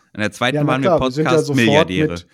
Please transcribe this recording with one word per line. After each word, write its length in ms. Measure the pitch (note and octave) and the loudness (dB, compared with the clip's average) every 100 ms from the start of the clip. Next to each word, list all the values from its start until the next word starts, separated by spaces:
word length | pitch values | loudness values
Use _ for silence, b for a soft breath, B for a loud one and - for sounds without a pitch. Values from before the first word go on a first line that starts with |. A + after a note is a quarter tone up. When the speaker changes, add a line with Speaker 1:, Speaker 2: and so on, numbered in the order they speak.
| _ | _
Speaker 1:
In 80 | - | -6
der 100 | G#2 | -6
zweiten 240 | - B2 C#3+ | -2 -2 0
Speaker 2:
Ja, 60 | |
na 80 | D3 | 0
Speaker 1:
waren 100 | C3 | 0
Speaker 2:
klar, 180 | D#3+ D#3+ | 2 2
Speaker 1:
wir 60 | C3 | 0
Speaker 2:
wir 40 | |
sind 140 | C3 D#3 | -2 0
ja 60 | D3+ | 0
sofort 80 | C#3 C3+ | 0 2
Speaker 1:
Podcast-Milliardäre. 540 | A2+ D3 E3+ F#2 - | 2 2 2 -2 -2
Speaker 2:
mit, 140 | F2 - | -4 -14